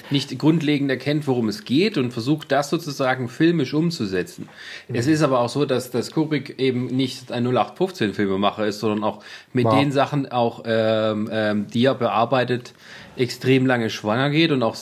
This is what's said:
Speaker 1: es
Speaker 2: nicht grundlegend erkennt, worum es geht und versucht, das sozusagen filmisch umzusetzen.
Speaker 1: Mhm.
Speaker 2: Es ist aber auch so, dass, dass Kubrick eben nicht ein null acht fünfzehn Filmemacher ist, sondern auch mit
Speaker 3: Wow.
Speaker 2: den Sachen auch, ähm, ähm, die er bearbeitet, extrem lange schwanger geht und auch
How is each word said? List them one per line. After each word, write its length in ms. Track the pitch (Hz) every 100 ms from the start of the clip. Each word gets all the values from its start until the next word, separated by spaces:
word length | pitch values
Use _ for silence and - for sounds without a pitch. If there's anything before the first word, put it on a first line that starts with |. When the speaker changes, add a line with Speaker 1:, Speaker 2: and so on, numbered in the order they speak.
| -
Speaker 1:
es 60 |
Speaker 2:
nicht 260 | 139 - 131
grundlegend 520 | 143 165 147 147 139
erkennt, 340 | 127 147 151 147
worum 200 | 123 113
es 160 | 101
geht 340 | - 135 214 170
und 140 | 123
versucht, 400 | 120 117 151 -
das 180 | 139 143
sozusagen 600 | 165 147 131 131 127 117
filmisch 440 | - 160 170 127
umzusetzen. 760 | 147 170 170 104 92 85 - - - - - -
Speaker 1:
Mhm. 60 | 120
Speaker 2:
Es 120 | 123
ist 140 | 156
aber 180 | 151 127
auch 100 | 120
so, 160 | 139 143
dass, 260 | 123 -
dass 200 | 120 110
Kubrick 480 | - 151 147 - -
eben 280 | 131 123 123
nicht 440 | 127 131 - -
ein 120 | 123
null 140 | 120 123
acht 200 | 104 -
fünfzehn 360 | 185 - 107
Filmemacher 520 | 95 98 98 101 107 107
ist, 140 | 104
sondern 220 | 113 107
auch 200 | 107 - - - -
mit 120 | 123 117
Speaker 3:
Wow. 140 | 110
Speaker 2:
den 120 | 143
Sachen 360 | 139 131 147 135
auch, 320 | 123 117 - 117
ähm, 640 | 113 110 110 110 107 110
ähm, 360 | 110 107 104 101
die 120 | 117 127
er 100 | 127
bearbeitet, 760 | 117 104 117 131 120 123 - - - - - -
extrem 480 | 120 - 127 131 131
lange 240 | 123 110
schwanger 400 | - 104 117 143
geht 220 | 147 165
und 100 | 135
auch 140 | 117 113